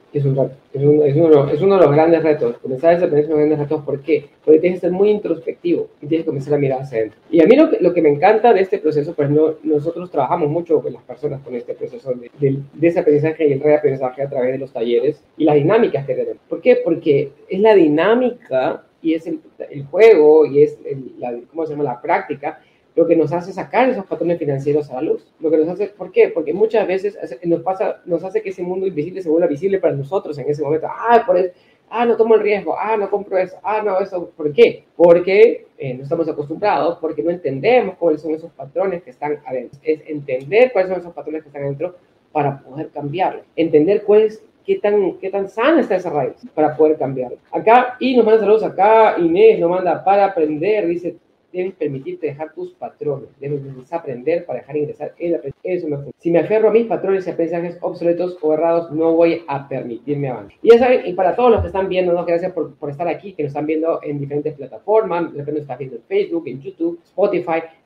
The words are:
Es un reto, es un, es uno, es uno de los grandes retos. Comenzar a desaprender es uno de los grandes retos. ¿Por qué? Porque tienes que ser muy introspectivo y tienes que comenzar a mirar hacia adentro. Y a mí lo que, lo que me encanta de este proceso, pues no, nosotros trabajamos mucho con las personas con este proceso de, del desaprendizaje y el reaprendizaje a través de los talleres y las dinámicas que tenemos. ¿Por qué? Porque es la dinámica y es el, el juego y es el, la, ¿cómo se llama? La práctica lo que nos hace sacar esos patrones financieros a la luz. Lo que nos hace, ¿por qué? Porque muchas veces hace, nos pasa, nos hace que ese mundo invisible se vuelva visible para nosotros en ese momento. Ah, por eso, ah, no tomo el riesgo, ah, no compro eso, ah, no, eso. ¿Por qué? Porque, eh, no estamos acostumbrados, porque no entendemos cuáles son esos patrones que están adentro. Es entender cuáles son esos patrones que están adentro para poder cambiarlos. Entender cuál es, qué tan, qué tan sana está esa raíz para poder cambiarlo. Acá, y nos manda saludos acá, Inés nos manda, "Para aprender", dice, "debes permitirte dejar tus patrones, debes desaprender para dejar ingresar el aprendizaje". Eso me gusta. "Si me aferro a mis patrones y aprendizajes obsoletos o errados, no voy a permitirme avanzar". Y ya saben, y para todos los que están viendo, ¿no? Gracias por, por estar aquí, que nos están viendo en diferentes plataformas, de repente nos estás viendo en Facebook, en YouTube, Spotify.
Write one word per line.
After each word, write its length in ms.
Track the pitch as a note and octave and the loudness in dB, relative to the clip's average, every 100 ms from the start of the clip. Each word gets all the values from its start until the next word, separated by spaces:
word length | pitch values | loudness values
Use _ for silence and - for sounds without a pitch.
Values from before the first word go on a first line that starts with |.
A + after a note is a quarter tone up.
| _ | _
Es 140 | D3 C#3 | -2 -2
un 100 | C3+ | 0
reto, 160 | C3 - _ | -2 -4 _
es 80 | C3+ | -2
un, 200 | C#3+ D3+ | 2 4
es 140 | D3 C#3 | 4 4
uno, 320 | E3 D3+ C3+ | 6 6 6
es 140 | D3 | 2
uno 140 | F#3+ G3 | 2 6
de 100 | D#3 | 6
los 80 | |
grandes 280 | C#3+ D#3+ D#3+ | 6 4 4
retos. 360 | D#3 D3 A#2+ - | 2 0 0 -4
Comenzar 320 | B2+ C3 E3 | -8 0 2
a 40 | |
desaprender 300 | F3 F3+ D3 | 4 2 0
es 60 | D3+ | 0
uno 60 | D3+ | 2
de 40 | |
los 60 | D3+ | 2
grandes 220 | D3+ C#3+ | 0 -2
retos. 160 | D#3 C#3+ | -4 -4
¿Por 160 | C#3 | -8
qué? 260 | E3 D3+ - _ | -2 -2 -2 _
Porque 160 | - D#3 | 4 4
tienes 200 | F3 F3+ | 4 -2
que 60 | F3 | -4
ser 60 | |
muy 160 | F3+ G#3 | 0 2
introspectivo 760 | G#3 - D#3+ - - F3 D3+ - _ | 0 -2 -6 -6 -6 -2 -2 -4 _
y 60 | D3 | -4
tienes 160 | D#3+ | -4
que 40 | D#3+ | -2
comenzar 240 | C#3 C#3 | -6 -2
a 60 | D3 | 0
mirar 240 | C3+ C3 | 0 -2
hacia 160 | - A2+ | -4 -4
adentro. 200 | A2 _ - | -6 _ -2
Y 120 | E3 | 4
a 40 | D#3+ | 6
mí 100 | C4 | 6
lo 140 | D#4+ | 6
que, 80 | - | 4
lo 140 | F3+ | 2
que 80 | E3+ | 2
me 80 | D#3 | 2
encanta 420 | C#3+ F#3+ A3 A#3 | 4 4 4 4
de 80 | F#3+ | 4
este 160 | F#3+ F#3+ | 2 -2
proceso, 380 | D3+ D3 D3 | -2 -2 -4
pues 160 | E3+ C#3 | -4 0
no, 240 | D3 D#3 D#3 | 2 2 0
nosotros 480 | D3+ D3+ D#3 E3+ F3+ | -2 -2 -2 -8 -8
trabajamos 400 | D3 C3 E3+ D3 | -4 -2 0 -2
mucho 320 | E3 E3+ D3 | -2 0 -2
con 100 | - | -2
las 100 | - | -12
personas 360 | - B2 D3 C#3 | -16 -10 -8 -8
con 140 | C#3 | -10
este 180 | B2 A#2+ | -12 -10
proceso 400 | - - B2 C3+ | -10 -10 -12 -8
de, 180 | B2 A#2+ C#3+ | -8 -10 -2
del 240 | C#3 C#3 - | -2 -2 -8
desaprendizaje 760 | - E3 F3+ D3+ D3 D#3 D#3 D3+ | 0 0 2 2 2 0 0 0
y 40 | |
el 80 | C3+ | 0
reaprendizaje 600 | D3+ D3+ D3 C3 C3 C3 | 2 2 2 -2 -6 -6
a 60 | C#3 | -8
través 240 | C3+ B2 | -4 -4
de 60 | C3 | -4
los 140 | C3+ | -8
talleres 520 | A#2+ A#2 A#2+ C3+ D3 _ - | -6 0 0 0 -4 _ -2
y 60 | |
las 100 | D#3 | 2
dinámicas 500 | D3+ D3+ A3+ G3+ C#3 | 2 4 2 2 -2
que 100 | C#3 | -4
tenemos. 280 | - A2+ A2 - | -4 -6 -8 -10
¿Por 100 | E3 | -4
qué? 200 | B3+ B3 | 2 4
Porque 480 | F#3 D3+ D#3 C#3 C#3 - - | 2 -2 2 0 0 -10 -10
es 120 | F#3+ | 0
la 160 | A3 G3+ | 4 6
dinámica 1080 | D#3+ D3 F#3 A#3 B3+ A#3+ - C3 C#3+ - _ _ | 6 4 2 2 0 -4 -6 -2 -2 -6 _ _
y 140 | E3 | -4
es 100 | E3 E3 | -4 -4
el, 100 | D#3+ - - - | -12 -12 -18 -14
el 140 | C#3+ | -12
juego 600 | C#3 F3+ A3+ F#3 D3+ D#3 | -6 6 8 10 8 8
y 200 | C#3+ C#3 | 6 4
es 120 | D3 - | 4 2
el, 300 | - C#3 B2 - | -12 -12 -12 -12
la, 120 | B2 A#2+ - | -10 -10 -12
¿cómo 160 | D#3+ | -8
se 100 | D#3 | -8
llama? 100 | D3 | -4
La 180 | C#3 A#2+ | -6 -6
práctica 580 | D#3 F#3 - D3 D3 - _ _ _ - | -4 -4 -4 -10 -10 -12 _ _ _ 0
lo 100 | E3+ | 2
que 80 | |
nos 180 | E3 D3+ | 2 2
hace 200 | F3 F3+ | -2 -6
sacar 360 | F#3 C#3+ G3+ B3+ | -10 -4 0 0
esos 160 | G3+ | 0
patrones 320 | F#3+ D#3 E3+ E3+ | -6 -6 -2 -2
financieros 540 | D3 C3+ C#3+ D3 C#3+ | -2 -4 0 -2 -2
a 40 | |
la 80 | B2+ | -8
luz. 300 | D#3+ - _ _ | -6 -6 _ _
Lo 100 | D#3 | 0
que 100 | D#3 | 0
nos 100 | D#3 | 0
hace, 180 | F3+ G3+ | -2 -8
¿por 240 | - F3+ | -8 -6
qué? 180 | A#3+ G#3+ | 2 2
Porque 240 | E3+ D3+ | 2 -4
muchas 360 | F3+ A3 A3+ F3 | -2 0 0 0
veces 280 | F#3 G3+ - | -2 -4 -8
hace, 160 | - E3+ | -14 -8
nos 180 | E3+ E3 | -2 -2
pasa, 400 | F#3 F#3+ F#3+ - | -2 -4 -4 -6
nos 200 | - E3 | -4 -4
hace 180 | F#3+ G#3+ | -4 -6
que 60 | G3 | -6
ese 160 | F#3+ | -8
mundo 200 | F3+ F#3+ | -6 -4
invisible 380 | F#3+ D3 D#3+ F#3 | -4 -4 -8 -6
se 60 | F3 | -2
vuelva 180 | D#3+ F3 | 0 0
visible 320 | C#3+ F#3+ F#3+ | -2 -2 0
para 160 | E3 | -2
nosotros 420 | C#3+ C#3 F#3+ F#3 C#3+ | -2 -4 -6 -6 -10
en 120 | D#3+ | -6
ese 100 | D3 | -4
momento. 280 | C#3+ D#3 - | -2 -4 -4
Ah, 320 | - A3+ A#3 | -6 2 2
por 120 | - F#3 | 4 0
eso, 140 | F#3 - _ _ _ | 0 -6 _ _ _
ah, 160 | G#3+ | -4
no 120 | A#3+ A3 | 0 2
tomo 180 | A3+ | 4
el 60 | A3 | 4
riesgo, 340 | G#3 G3+ E3 - | 4 -2 -2 -6
ah, 200 | G#3 A3 | -4 -4
no 120 | G3 | -2
compro 300 | G3+ G3 F#3+ | -4 -4 -4
eso, 180 | F#3 - | -4 -6
ah, 180 | F#3 G#3+ | -6 -4
no, 200 | G#3 F#3 | -2 -2
eso. 320 | G3 F#3 E3+ - | -4 -6 -10 -8
¿Por 160 | D3+ | -4
qué? 300 | D3 A#3 - _ - | 4 4 4 _ 2
Porque, 720 | E3+ F3 F3+ G3 A3+ - - - | 6 6 4 4 4 4 -10 -12
eh, 160 | C#3 | -10
no 80 | B2+ | -10
estamos 260 | C#3 E3 E3 | -6 -4 -4
acostumbrados, 720 | D3 D3 D#3+ G#3 F3 D#3 E3+ | -4 -8 -4 -2 0 -2 -4
porque 220 | D#3+ - | -8 -6
no 80 | D#3+ | -4
entendemos 640 | F3 C#3 C3+ G3 B3 G3 - | -4 -6 -4 2 2 0 -2
cuáles 260 | E3+ D3+ | -2 -2
son 100 | D#3 | -4
esos 180 | D#3 E3+ | -8 -8
patrones 540 | - C#3 E3 G3 F3 | -16 -12 -4 -4 -4
que 60 | C3 | -12
están 280 | B2 D3 D3 C3+ | -10 -8 -8 -6
adentro. 320 | C3 A2+ - | -10 -10 -12
Es 160 | D#3 D#3 - | -6 -6 -6
entender 640 | D3+ C#3+ C3 C#3 G#3 B3+ | -10 -6 -8 -2 2 2
cuáles 180 | G#3 F#3 | 2 -2
son 80 | F#3 | -4
esos 160 | F3 | -8
patrones 280 | D#3+ D3+ D#3 | -14 -12 -12
que 60 | D3+ | -12
están 140 | C#3+ | -10
adentro 320 | C#3+ C#3 F3 - _ _ _ | -8 -6 -8 -10 _ _ _
para 260 | D3+ D3 C#3 | -4 -4 -4
poder 300 | - C#3 D#3 | -12 -14 -12
cambiarlos. 560 | D3 C#3+ E3+ E3+ A2 - | -10 -8 -4 -4 -4 -12
Entender 480 | - E3 D3+ D#3+ G#3 | -4 2 4 4 2
cuál 200 | G#3 G#3 | 4 4
es, 200 | A3 G#3+ _ _ - | 4 -2 _ _ -4
qué 100 | F#3+ | -2
tan, 380 | G#3 G#3 F3+ | 0 0 0
qué 160 | - C#3+ | -4 -8
tan 180 | G3+ G3 | -6 -6
sana 320 | - B3+ E4 | -2 2 2
está 160 | - F#3 | 2 -2
esa 140 | F3 | -2
raíz 240 | D3 B2 - B3 | -4 -4 -6 -12
para 220 | - D3+ D3 | -2 0 2
poder 220 | D#3 D#3 | 2 2
cambiarlo. 400 | C#3 C3+ B2 - _ | -2 -6 -8 -10 _
Acá, 460 | D3+ F#3 A#3+ B3 - | -4 4 4 4 -2
y 160 | B3+ | 0
nos 120 | B3 G#3+ | 2 4
manda 140 | A3 | 4
saludos 220 | G3 G#3+ | 4 2
acá, 540 | F3+ - G3+ A3 G#3+ - | 0 0 4 6 4 2
Inés 400 | E3+ F3 A3+ F3+ | 0 6 6 6
nos 120 | E3+ | 2
manda, 340 | F3+ F3+ D3 | 0 -2 -2
"Para 220 | F3+ G3+ G3 | 2 2 2
aprender", 600 | F3+ D3+ D3+ F3+ G#3+ E3+ | 0 -2 -2 -2 -2 -2
dice, 300 | F3 F3 - _ _ _ | -4 -6 -12 _ _ _
"debes 240 | F#3 F#3 | -8 -8
permitirte 540 | - D3 C3+ D3+ F3+ D3 | -6 -8 -8 -10 -8 -8
dejar 240 | C#3 D#3 | -8 -12
tus 200 | F3 F3+ | -12 -14
patrones, 560 | - A#2+ - D3 C3 - - | -12 -16 -10 -8 -8 -10 -14
debes 240 | C#3 C#3+ C3+ | -8 -8 -10
desaprender 720 | B2+ B2+ E3+ D3 A#2+ C3+ E3+ | -16 -10 -10 -8 -8 -4 -4
para 160 | F3 B2 | -4 -12
dejar 160 | - D3 | -8 -6
ingresar 380 | D3 - D3 - | -6 -8 -14 -8
el 160 | E3+ | -4
aprendizaje". 400 | E3+ C#3 - F3+ | -4 -6 -12 -6
Eso 140 | F3+ D#3+ | -6 -6
me 80 | C#3+ | -8
gusta. 160 | C#3+ - | -10 -8
"Si 120 | E3+ | 0
me 80 | E3+ | 0
aferro 280 | D#3 G#3+ G#3+ | 2 2 4
a 40 | |
mis 140 | G#3+ A#3 | 2 0
patrones 400 | - F#3+ F#3+ F3+ | -4 -2 -2 -4
y 40 | |
aprendizajes 480 | D#3+ E3 F3 E3+ E3+ | -4 -4 -4 -6 -8
obsoletos 580 | F#3 E3+ E3+ E3+ F3+ F3+ | -10 -4 -2 0 -2 -4
o 120 | D#3 | -2
errados, 400 | D#3 E3 E3+ E3 | 0 2 0 -2
no 220 | D3 E3 | -2 2
voy 280 | E3 E3+ D#3+ - | 4 4 2 -4
a 180 | C#3 C#3 | -8 -6
permitirme 600 | C3 B2 A2+ - C#3+ C#3 | -10 -8 -10 -6 -4 -4
avanzar". 300 | A#2 G2+ _ | -8 -12 _
Y 80 | G#3+ | 6
ya 80 | A#3 | 6
saben, 220 | B3 B3+ | 6 2
y 100 | F3+ | 0
para 200 | F3+ F3+ | -2 0
todos 160 | E3+ B3 | 2 2
los 120 | G3+ | 2
que 60 | F3 | 0
están 200 | F#3+ F#3+ | -4 -2
viendo, 240 | F3+ F#3 | -2 0
¿no? 120 | F3 | -2
Gracias 280 | E3+ E3+ F3+ | -2 -2 -4
por, 220 | E3 C3+ | -6 -8
por 160 | - C#3+ | -8 -12
estar 180 | C#3+ F3 | -8 -6
aquí, 240 | D3+ G3+ | -6 -10
que 100 | F#3 | -8
nos 80 | C#3+ | -8
están 160 | D3 D3+ | -6 -4
viendo 320 | D#3 D#3+ D#3+ | -2 -2 -4
en 180 | D#3 D3 | -6 -8
diferentes 340 | C#3 D3 D3+ | -6 -6 -6
plataformas, 800 | D3 C3 A2 - A3 F#3+ E3+ E3 | -10 -16 -14 0 0 0 -4 -6
de 60 | C#3 | -8
repente 140 | C#3+ | -8
nos 100 | D3+ | -8
estás 160 | C#3+ B2+ | -8 -12
viendo 180 | C3 A#2+ | -12 -14
en 60 | |
Facebook, 440 | - G3 G3 E3 D3 | -6 -4 -2 -4 -8
en 140 | C#3 | -14
YouTube, 400 | C#3 - E3 E3+ | -14 -6 -6 -6
Spotify. 600 | _ - G3 F3+ E3 E3 E3 _ | _ -2 -2 -2 -4 -6 -6 _